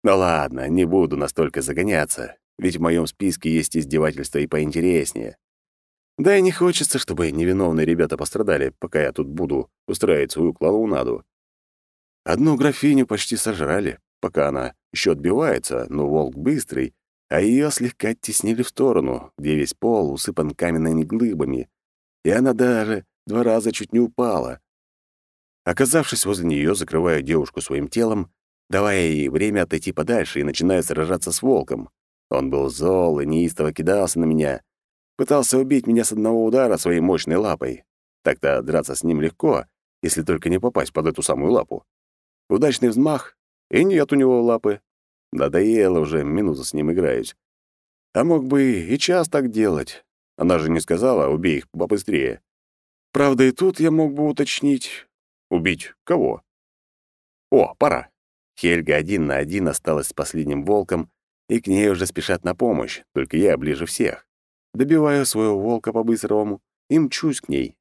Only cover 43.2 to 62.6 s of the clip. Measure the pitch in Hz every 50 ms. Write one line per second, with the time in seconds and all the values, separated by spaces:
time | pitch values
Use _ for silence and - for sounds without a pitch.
43.2 | - - _ _ _ _ _ _ _ _ - - 170 196 196 156 143 - 147 139
44.2 | 135 131 127 120 117 117 117 113 - 104 101 104 _ _ _ _ _ _ _ _
45.2 | _ _ - 62 67 73 71 87 98 110 113 110 101 92 90 82 76 73 80 78
46.2 | 71 73 76 95 107 90 76 67 65 - - 73 76 78 85 92 87 71 64 60
47.2 | 57 - - _ _ _ _ _ _ _ _ _ _ _ _ _ _ _ _ 92
48.2 | 131 170 170 151 131 131 139 139 135 131 117 90 80 87 123 143 - - 180 180
49.2 | 165 160 - 147 135 123 107 110 110 101 82 73 65 - - - _ _ _ _
50.2 | _ _ _ - 87 85 87 82 78 80 82 80 78 - 85 87 113 131 123 92
51.2 | 71 69 76 78 87 90 76 67 - _ - 80 90 87 107 98 - - 95 73
52.2 | 67 64 53 - _ _ _ _ _ _ _ _ _ _ _ _ _ _ - -
53.2 | 143 143 135 120 131 131 123 - 180 190 175 - 156 160 156 160 156 147 139 147
54.2 | 151 151 127 - 143 - - - - 143 139 127 - - - - - _ _ _
55.2 | _ _ _ _ _ _ - 87 80 92 85 - - - - _ _ - 175 160
56.2 | 95 64 53 - _ _ _ _ _ _ _ _ _ _ _ _ _ _ _ _
57.2 | _ _ _ _ _ _ - 123 87 - - _ - 143 90 62 - _ _ _
58.2 | _ _ _ _ _ _ _ - - 87 87 85 78 73 73 76 78 85 101 90
59.2 | 78 71 69 69 73 73 90 101 92 78 69 - _ 85 78 73 71 - - -
60.2 | 73 - - 80 76 71 71 71 71 90 104 104 95 - 92 85 78 _ _ _
61.2 | _ _ _ _ _ - 117 117 - 98 95 98 107 104 95 85 92 87 - -
62.2 | - - 92 87 - 87 90 -